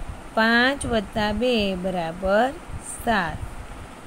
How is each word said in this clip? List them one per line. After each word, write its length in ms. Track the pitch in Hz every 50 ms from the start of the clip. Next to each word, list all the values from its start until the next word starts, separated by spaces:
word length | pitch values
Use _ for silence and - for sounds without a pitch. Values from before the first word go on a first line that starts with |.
| - - - - - - -
પાંચ 520 | 226 220 226 233 233 247 262 285 277 -
વત્તા 480 | 254 240 220 196 - - 226 208 214 208
બે 420 | 214 240 254 247 220 208 196 190
બરાબર 760 | 180 180 190 180 180 165 160 165 180 196 190 196 214 240 262 294 - - - - - - - - - -
સાત. 320 | 240 226 202 175 156 160 165 - - - - - - - - - - - - -